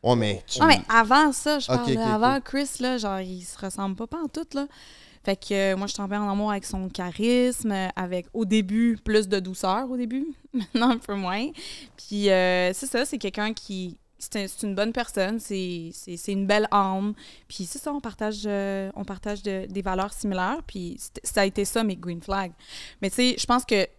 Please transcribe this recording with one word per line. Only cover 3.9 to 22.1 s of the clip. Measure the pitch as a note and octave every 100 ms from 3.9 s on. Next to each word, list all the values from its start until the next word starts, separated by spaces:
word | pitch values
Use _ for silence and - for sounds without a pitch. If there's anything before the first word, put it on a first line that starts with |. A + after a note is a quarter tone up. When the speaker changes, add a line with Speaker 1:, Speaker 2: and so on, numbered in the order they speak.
| F#3
Speaker 2:
pas, | A3+
pas | E4
en | D4+
tout, | - D#4+
là. | C#4 C#4+ - - - - -
Fait | - G3
que, | - G3 G3
euh, | F#3+
moi, | G3+
je |
suis | -
tombée | G3 G3+
en | G#3
amour | G3 G#3
avec | G3+
son | - F#3+ F#3
charisme, | - F3+ E3+ A3+ B3 B3 B3 A3+
euh, | G3 F#3
avec, | - F3+ F3+ F3
au | A#3
début, | G#3+ A3 F#3+ G#3+ A#3 A3
plus | - G#3+ G3+
de | G3+
douceur | F#3 F#3 F#3+ G3+ C4
au | B3
début, | A#3+ B3+ D#4 C#4
<laughs> | -
maintenant | C4 G3 A#3 A#3+
un | A#3
peu | -
moins. | G3+ F#3 G3 C#4 E4+ - - C4+ -
Puis, | - G#3 G3+
euh, | F#3+ F#3 F3+ F3+
c'est | F#3+ C4+
ça, | A#3
c'est | C4 C4
quelqu'un | G3 G3+ G#3+
qui, | A3+ - F#3+ F3+ - _ _
c'est | - G#3+
un, | F#3+
c'est | - G#3+
une |
bonne | G3 G#3+
personne, | A#3 A#3 G3+ F#3+ A3
c'est, | - G3 F#3 F3 E3
c'est, | - - F3
c'est | -
une | G3 G3
belle | G#3 G#3+
âme. | G3+ F#3+ F#3+ G#3 G#3 - - _
Puis | - F3+
c'est | C#4
ça, | -
on | C#4+
partage, | A#3+ G3 G#3+ G#3 G#3
euh, | G3+ G3 G3 F#3+ G3+
on |
partage | G3 F#3+ G#3 G#3
de, | G3+ F#3+ F#3+
des | F#3+
valeurs | F#3+ F#3 G3+
similaires, | - G#3 F#3 F#3 D4 -
puis | F#3+ F3 -
c'est, | - - -
ça | -
a |
été | G3 G3
ça, | G3+ A3+
mes | A3 F3+
green | F3